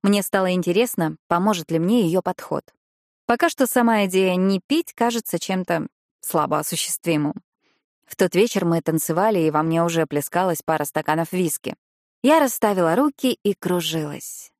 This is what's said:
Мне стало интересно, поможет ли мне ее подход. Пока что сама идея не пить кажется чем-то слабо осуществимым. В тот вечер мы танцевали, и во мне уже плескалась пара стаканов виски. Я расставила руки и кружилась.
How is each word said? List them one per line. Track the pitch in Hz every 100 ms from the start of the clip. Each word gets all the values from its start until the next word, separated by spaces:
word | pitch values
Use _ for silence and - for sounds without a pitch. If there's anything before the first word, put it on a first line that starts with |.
Мне | 202 202
стало | 185 196 185
интересно, | 185 175 180 240 - 160 156 _
поможет | 170 196 185 156
ли | 160
мне | 175 240 175
ее | 180
подход. | 185 - - 143 _ _ _ _ _ _ -
Пока | 240 339
что | - 254
сама | 254 233 220 196
идея | 185 185 180
не | 190 190
пить | _ 311 -
кажется | - 233 226 - 170
чем-то | - 190 180 170 - _ _ _
слабо | - 165 147 151
осуществимым. | 156 170 - - 170 151 147 - _ _ _ _ _ _ _
В | -
тот | 185 175
вечер | 233 196 170
мы | 165
танцевали, | - 156 - 160 214 196
и | 156
во | 151
мне | 160 165 170
уже | 165 156
плескалась | 147 - 175 185 160
пара | - 156
стаканов | 147 - - 160 165
виски. | 185 175 - - - _ _ _ _
Я | 254 320
расставила | 269 - 214 190 165
руки | 180 294 - 254 -
и | 202
кружилась. | 190 170 180 156 160 151 147 - - -